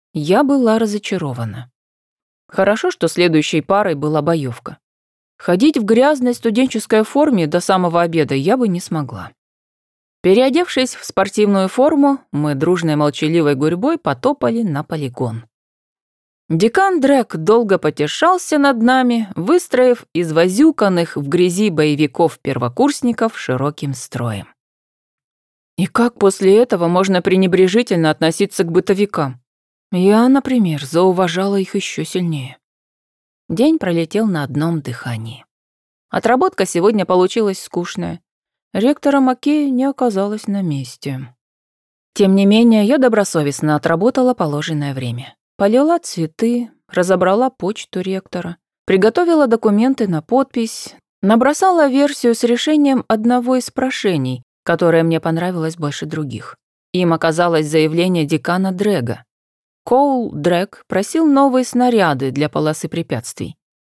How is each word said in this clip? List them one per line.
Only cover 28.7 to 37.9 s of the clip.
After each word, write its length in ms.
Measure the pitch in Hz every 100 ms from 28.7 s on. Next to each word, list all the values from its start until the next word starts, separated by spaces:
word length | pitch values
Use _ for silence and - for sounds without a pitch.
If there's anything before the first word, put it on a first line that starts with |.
бытовикам? 720 | 170 - 196 202 - 139 123 _ _ _ _ _
Я, 360 | 180 185 214 240
например, 560 | 269 269 254 190 151
зауважала 720 | 131 160 185 180 180 170 196 202
их 180 | 190 202
еще 280 | - -
сильнее. 540 | 160 185 175 156 123 - _ _ _ _ _ _ _ _ -
День 300 | 170 277 320
пролетел 480 | 185 170 160 208 220
на 160 | 170
одном 380 | 139 139 160 170
дыхании. 640 | 143 120 - 113 113 - - _ _ _ _ _ _
Отработка 560 | - 226 254 359 - 190
сегодня 400 | 170 190 220 180
получилась 560 | 180 185 233 214 190
скучная. 580 | - - 175